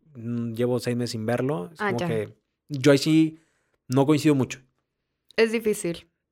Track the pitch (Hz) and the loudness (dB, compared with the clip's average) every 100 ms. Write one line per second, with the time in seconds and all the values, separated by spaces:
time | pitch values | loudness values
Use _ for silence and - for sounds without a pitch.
0 | 156 131 113 120 117 110 123 123 120 120 | _ -14 -8 -6 -6 -2 0 0 -2 -2
1 | 120 110 110 123 131 165 175 - 208 - | -4 -4 -2 -2 -2 -4 -8 -6 -4 -2
2 | 175 110 104 - _ _ - 143 143 139 | -2 -4 -6 -12 _ _ -12 0 4 4
3 | 160 160 160 160 _ _ _ _ - 131 | 4 2 2 -2 _ _ _ _ -2 2
4 | 139 147 156 135 120 - _ _ _ _ | 4 4 4 2 0 -6 _ _ _ _
5 | _ _ _ - 226 226 214 202 175 165 | _ _ _ 0 0 2 -2 -2 -6 -8
6 | - _ _ | -14 _ _